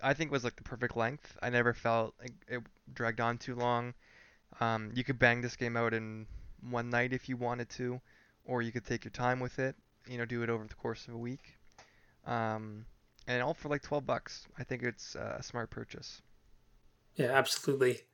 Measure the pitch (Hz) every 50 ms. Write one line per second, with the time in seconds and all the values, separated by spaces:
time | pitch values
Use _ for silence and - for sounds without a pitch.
0 | - 131 143 143 160 147 147 135 117 120 - - - - 131 113 123 120 - 117
1 | 113 113 143 151 - - - - - 123 123 120 120 120 117 - - 120 117 113
2 | 113 - - - 120 131 139 - - - 127 123 117 - - _ _ - 131 123
3 | 123 113 110 110 117 117 120 120 - - 123 120 120 120 120 120 120 123 120 -
4 | - - - - - - - _ _ - - - 120 113 113 110 107 107 113 123
5 | 127 - 131 117 131 120 120 120 120 123 - - 127 120 117 117 117 113 113 113
6 | 110 110 110 110 110 - - - - - - - - 123 123 120 117 120 120 123
7 | 123 127 127 127 - - 131 120 123 120 120 123 120 - - - 127 123 123 127
8 | - _ - - _ _ _ _ _ - 127 120 117 117 107 120 110 - 120 117
9 | - - - - 123 123 127 127 127 120 - - 131 135 - - - _ _ _
10 | - 120 127 120 117 113 123 120 117 117 117 113 107 107 - - - 117 113 -
11 | - - 117 117 120 120 131 - - - - _ - - - - - - _ _
12 | _ _ _ _ - - 120 117 113 110 110 110 110 107 104 107 110 - - _
13 | _ _ _ _ - - 123 123 123 143 165 - - 151 147 143 - - 147 147
14 | 135 - 127 - - - - - - - - - 127 - 131 123 120 123 117 -
15 | - - - - 113 110 120 117 - - - 120 113 - - - 117 - - -
16 | - - - - - _ - - _ - - - _ _ - - _ - _ _
17 | _ _ - - 143 120 131 135 127 - - - - - 139 131 131 123 120 -
18 | - _